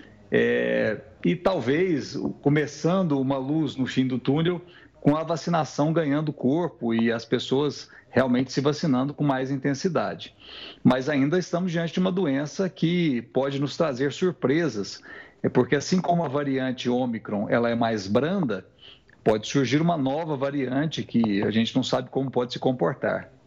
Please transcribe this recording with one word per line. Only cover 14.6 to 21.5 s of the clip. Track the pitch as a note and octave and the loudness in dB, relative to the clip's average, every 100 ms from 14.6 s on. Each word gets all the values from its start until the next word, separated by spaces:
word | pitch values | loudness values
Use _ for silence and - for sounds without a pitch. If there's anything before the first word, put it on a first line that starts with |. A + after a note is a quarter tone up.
| E3 G#2 F#2+ - - - - _ | 0 -2 -6 -10 -16 -20 -20 _
é | - | 0
porque | C3 A#2+ | 2 2
assim | C#3+ - F#3 | 0 0 0
como | E3+ F3 | 2 0
a | D#3 | 0
variante | C#3+ C#3 C3 C3 B2 B2 | -2 -2 -2 -2 -2 0
Ômicron, | B2 B2+ A2 - G#2 G#2+ | 0 0 -4 -4 -4 0
ela | A#2+ A#2 | 0 0
é | |
mais | A#2 A#2 A2 F#2+ | 0 0 -2 0
branda, | G#2+ D3 G3 C#3 F#2+ - _ - - _ _ | 0 2 0 -2 -4 -8 _ -20 -20 _ _
pode | - G#2+ - | 2 2 2
surgir | C#3+ B2 D3 | 0 2 2
uma | E3+ E3 | 2 2
nova | C3 D3 E3 C#3 | 0 -2 -4 -2
variante | C#3 C#3+ B2 C3 D3+ - | -2 -2 -2 -2 -2 -4
que | A2 A#2 A2 G2+ | -2 2 2 2
a | G#2+ | 2